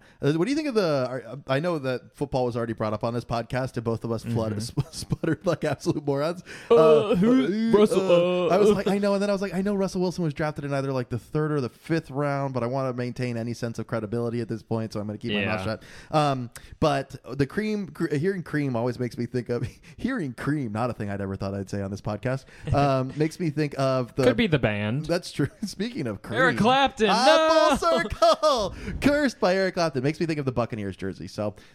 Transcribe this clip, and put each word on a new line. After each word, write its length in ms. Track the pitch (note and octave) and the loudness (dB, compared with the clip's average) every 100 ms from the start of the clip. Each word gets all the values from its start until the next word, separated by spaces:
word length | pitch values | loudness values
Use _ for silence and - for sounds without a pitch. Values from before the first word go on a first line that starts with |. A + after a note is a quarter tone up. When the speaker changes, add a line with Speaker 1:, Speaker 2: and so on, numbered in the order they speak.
| - _ | -18 _
Speaker 1:
Uh, 140 | C#3+ | 0
what 120 | D#3+ G3 | 0 0
do 40 | |
you 60 | C#4+ | -2
think 100 | D4+ | -2
of 60 | |
the, 320 | G#3+ E3+ C#3 B2 | 0 0 0 -2
are, 300 | C3 A2 C3 - | -6 -12 -12 -2
I 120 | C3+ | 0
know 180 | F3+ D#3+ | 0 -2
that 380 | C3 B2 - - | -2 -4 -8 -8
football 300 | C#3+ C3+ B2 | -4 -2 -2
was 120 | A#2 | -2
already 160 | A#2 | -4
brought 200 | A2 G#2+ | -4 -4
up 100 | G#2+ | -2
on 100 | A#2 | -4
this 100 | A#2+ | -4
podcast, 520 | - A#2 A#2 B2+ C3 B2 | -4 -6 -4 -4 -4 -4
and 80 | |
both 200 | A#2 A2+ | -4 -2
of 80 | A#2 | -2
us 120 | A2+ | -4
flood, 300 | A#2 A#2 A2 | -2 -2 -2
Speaker 2:
Mm-hmm. 80 | G#2+ A#2 - | -4 -4 -4
Speaker 1:
sp-, 80 | - | -4
<laughs> 20 | - | -8
sputtered 500 | - - E3 D#3 F#3 | -6 -4 -2 -2 -2
like 180 | D3+ | -2
absolute 400 | D3+ C3+ E3 D#3+ | -2 -2 -2 -2
morons. 380 | C#3+ C#3 D#3 F3+ - - - | -2 -2 -2 -4 -12 -10 4
Speaker 2:
Uh, 380 | - - D3+ G3+ | 8 8 8 6
Speaker 1:
Uh, 40 | F3+ | 4
Speaker 2:
who? 560 | A3 C4 B3+ G#3+ A3+ | 6 6 4 2 4
Speaker 1:
uh, 60 | G#3 | 6
Speaker 2:
Russell, 220 | G#3 F#3+ F#3+ | 6 6 4
Speaker 1:
uh, 360 | F3 F3 F3+ E3+ | 6 4 2 2
Speaker 2:
uh, 80 | F#3 | 4
Speaker 1:
I 20 | |
was 140 | G#3 | 6
Speaker 2:
uh. 20 | |
Speaker 1:
like, 140 | G3 G#3 | 4 2
I 100 | G3+ | 2
know, 160 | G3+ | 2
and 80 | G3+ | 2
then 80 | G3+ | 0
I 40 | |
was 100 | G3 | 0
like, 100 | G3 | -2
"I 80 | F3 | -2
know 140 | G3 G3 | 0 0
Russell 260 | F#3+ F#3+ | 0 0
Wilson 220 | F3+ F3+ | -2 0
was 100 | D#3+ | -2
drafted 320 | C#3 D#3 D3+ C#3+ | -2 -4 -4 -4
in 80 | |
either, 180 | C#3 C3+ | -2 -2
like, 180 | C3 A#2+ | -2 -4
the 100 | A#2 | -6
third 320 | - D3+ D#3 | -4 -2 0
or 100 | D3+ | -2
the 80 | A#2 | -4
fifth 400 | - - D#3+ - | -8 -4 -2 -2
round, 460 | C3+ D3 C#3 C#3 B2+ | -4 -2 -2 -2 -2
but 80 | |
I 20 | A#2 | -2
wanna 280 | C3+ C3 | -2 -2
maintain 440 | B2 B2 A#2 B2 A#2 | -4 -6 -4 -4 -4
any 160 | A#2+ | -6
sense 240 | A#2 A#2 A2+ | -6 -6 -6
of 80 | - | -6
credibility 560 | A2+ G#2+ A#2 A#2+ A#2 | -4 -4 -4 -2 -4
at 80 | A2+ | -4
this 140 | A2 | -6
point, 280 | - A2+ A2 | -4 -6 -4
so 60 | G#2+ | -6
I'm 60 | G#2 | -8
gonna 140 | G#2 | -8
keep 140 | A#2 | -4
my 120 | G#2 F#2+ | -2 -2
mouth 140 | F#2 | -2
Speaker 2:
Yeah. 40 | G2 | -4
Speaker 1:
shut." 180 | A2 - - - | -6 -10 -20 -4
Um, 400 | D3+ D3 C3 A#2+ - - - | 0 0 0 -6 -14 -20 -2
but 360 | D#3 C#3 C3+ - - | 0 0 -4 -12 -8
the 140 | C#3 C#3 | -2 -2
cream, 440 | G3+ G#3+ G#3 E3 | -2 -2 -4 -6
cr-, 260 | D#3 E3 D3 | -4 -2 0
hearing 260 | F3+ G3 | 0 -2
cream 340 | - D3 C#3+ A#2 | -4 -2 -2 0
always 220 | B2 A#2+ | -2 -2
makes 220 | A#2+ - | -4 -4
me 80 | A#2 | -4
think 220 | B2 A2+ | -4 -4
of, 180 | A#2+ - | -4 -6
<laughs> 300 | - - - | -8 -20 -8
hearing 340 | A3+ C4 C#3 | -4 -4 -4
cream, 400 | A2+ C#3 D3+ A#2+ | -6 -4 -2 -2
not 180 | G#2+ A#2+ | -2 -4
a 40 | |
thing 160 | A2 G#2 | -4 -6
I'd 100 | G2 | -4
ever 160 | G2 F#2+ | -6 -4
thought 180 | G2 | -4
I'd 160 | G2+ F#2+ | -6 -6
say 120 | G2+ | -6
on 100 | G2 | -6
this 80 | G2 | -6
podcast, 460 | - G#2+ B2+ C3+ - - D3+ | -6 -4 -4 -4 -8 -14 -2
um, 380 | C#3+ C#3+ C3 C3 | 2 4 2 -2
Speaker 2:
<laughs> 40 | C3+ | -2
Speaker 1:
makes 200 | D#3 - | -2 -2
me 120 | E3 | -4
think 260 | C#3+ D3 C3+ | -2 -2 0
of 380 | C3+ C3 A#2+ - | 0 0 -2 0
the 80 | |
Speaker 2:
Could 140 | C3 A#3 | 2 4
be 100 | A3 | 2
the 100 | D3 | 2
band. 460 | A2+ G#2 G#2+ C3+ D#3 | 2 0 -2 -2 -2
Speaker 1:
That's 220 | E3+ - | -4 -4
true. 160 | - C#3 - | -2 -2 -4
<laughs> 100 | G3 | -10
Speaking 420 | - A#3 A#3 B2 | -6 -6 -4 -6
of 140 | F#3 | -6
cream. 180 | - A#3 | -4 0
Speaker 2:
Eric 180 | B3+ A#3 | 2 4
Clapton, 520 | G#3+ C4+ C4+ - G#3+ | 4 4 2 2 2
Speaker 1:
Ah, 580 | G#3+ C4+ D#4+ D#4+ D#4+ D#4 | 4 6 6 6 6 4
Speaker 2:
no! 40 | B3+ | 4
Speaker 1:
full 240 | E4+ B3 | 2 0
circle. 760 | G#3 - E4 - D4+ B3+ F#3+ - - | 0 2 4 6 4 2 -2 -6 -10
<laughs> 140 | - | -2
Cursed 400 | C#4 D4 C#4 - | 2 4 2 2
by 140 | F#3+ F#3+ | 0 2
Eric 180 | F#3+ | 0
Clapton. 280 | F3+ E3 C3+ | 0 -2 0
Makes 180 | C3+ D#3 | -2 0
me 40 | E3 | -2
think 140 | D3+ | -2
of 60 | C3+ | -2
the 80 | |
Buccaneers 420 | A#2+ A2+ A2 G2 F#2 | -2 -2 -4 -8 -6
jersey. 320 | F#2+ E2+ F2+ | -8 -8 -10
So 280 | - G#2 - - | -6 -6 -8 -16